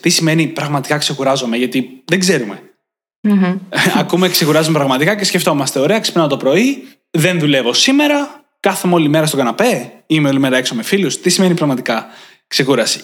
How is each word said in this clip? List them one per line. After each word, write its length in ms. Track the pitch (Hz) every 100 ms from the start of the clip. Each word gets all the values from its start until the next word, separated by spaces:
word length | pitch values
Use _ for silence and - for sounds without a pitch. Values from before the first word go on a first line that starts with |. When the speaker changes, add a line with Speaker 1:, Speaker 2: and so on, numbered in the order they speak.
Speaker 1:
Τι 80 | 180
σημαίνει 380 | 170 160 160 147
πραγματικά 500 | - 147 143 - 147
ξεκουράζομαι, 600 | - 139 135 135 123 117
γιατί 460 | 123 131 123 - -
δεν 140 | 185
ξέρουμε. 420 | 185 151 107 95 - _ _ _ _ _ 214
Speaker 2:
Μμμ. 280 | 202 180 190 - -
Speaker 1:
<laughs> 240 | - 147
Ακούμε 280 | 143 175 180
"ξεκουράζομαι 480 | - 151 151 160 151
πραγματικά" 380 | 139 131 165 208
και 80 |
σκεφτόμαστε, 560 | 190 185 165 147 131 139
"Ωραία, 200 | 143 -
ξυπνάω 280 | - 175 151
το 100 | 135
πρωί, 500 | 131 170 262 277 - - _
δεν 280 | 165 175 175
δουλεύω 340 | 147 139 120
σήμερα, 680 | - 262 277 294 285 285 - _ _
κάθομαι 340 | 196 190 185
όλη 160 | 175 147
μέρα 160 | 156 151
στον 140 | 135
καναπέ, 520 | 120 113 240 151 117 - -
είμαι 220 | 156 143
όλη 100 | 135
μέρα 180 | 135 127
έξω 180 | 127 120
με 80 |
φίλους". 380 | - 196 156 -
Τι 80 | 180
σημαίνει 240 | 180 185
πραγματικά 520 | 165 151 127 127 113 - - - _ _
ξεκούραση; 540 | - 135 127 107 -